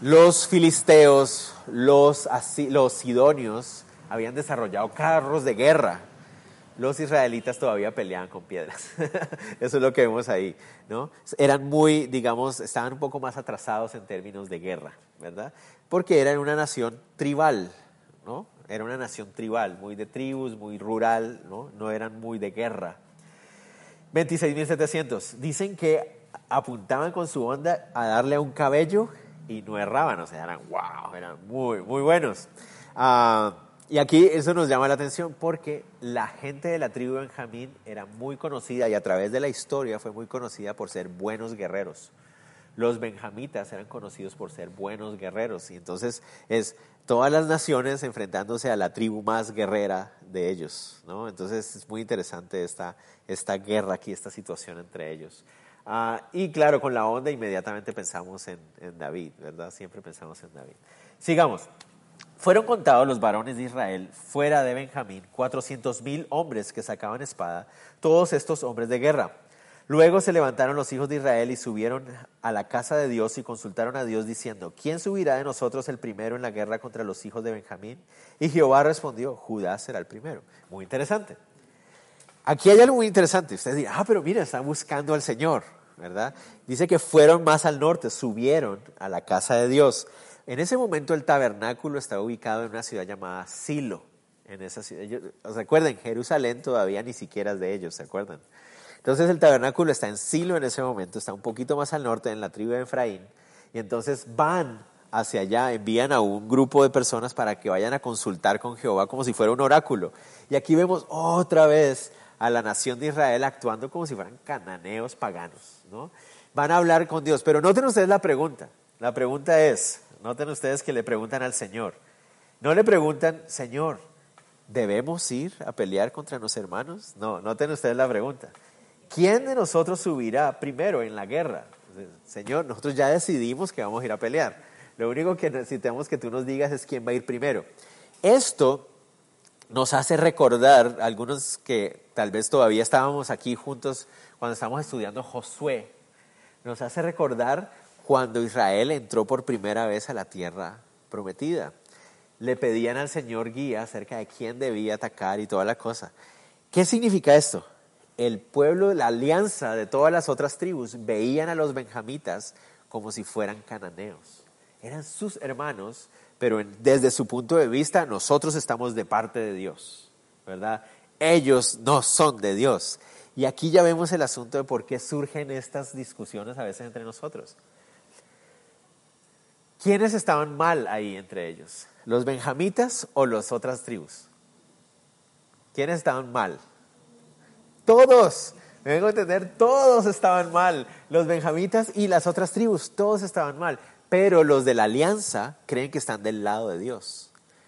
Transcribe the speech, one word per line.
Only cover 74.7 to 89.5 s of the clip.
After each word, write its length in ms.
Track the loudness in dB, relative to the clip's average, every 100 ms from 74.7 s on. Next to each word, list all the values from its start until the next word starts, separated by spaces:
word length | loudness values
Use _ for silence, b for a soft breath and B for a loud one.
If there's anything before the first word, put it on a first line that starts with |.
| -8
'¿Quién 180 | -6 -6
subirá 380 | -4 -2 0 0
de 80 |
nosotros 460 | -2 -4 -4 -4 -8
el 80 | -8
primero 360 | -10 -8 -8
en 60 | -6
la 100 | -8
guerra 280 | -6 -6 -6
contra 260 | -8 -10
los 220 | -8 -10 -12
hijos 180 | -10
de 80 | -8
Benjamín?' 460 | -10 -12 -16 -16 -18 _ b b b
Y 80 | 0
Jehová 360 | 4 6 8
respondió, 520 | 6 2 -6 -8 -8 -10
'Judá 400 | -8 -6 -4 -6
será 220 | -8 -10
el 80 | -10
primero.'" 360 | -14 -14 -16 _ b b
Muy 140 | -16
interesante. 520 | -6 -6 -2 -4 -6 -20 _ _ b b b b b b b _ -2
Aquí 220 | 4 10
hay 120 | 10
algo 160 | 10 8
muy 100 | 4
interesante. 480 | 4 4 2 -2
Ustedes 220 | -8 -4 -2
dirán, 180 | -2 -4
"Ah, 80 | 0
pero 160 | 0
mira, 200 | 0 -2
están 240 | -2 -6 -6
buscando 480 | -6 -6 -6 -2
al 80 | -2
Señor", 420 | -2 -2 0 -2 -4 -20 _ -18
¿verdad? 380 | -10 -6 -6 B B B -10
Dice 200 | -4 2
que 120 | 2
fueron 440 | 4 8 8 8
más 220 | 6 4
al 160 | 2 2
norte, 300 | 2 2 -2
subieron 720 | -6 -6 -2 2 2 0 -8 -14 -12
a 100 | -8
la 140 | -8
casa 320 | -2 -2 2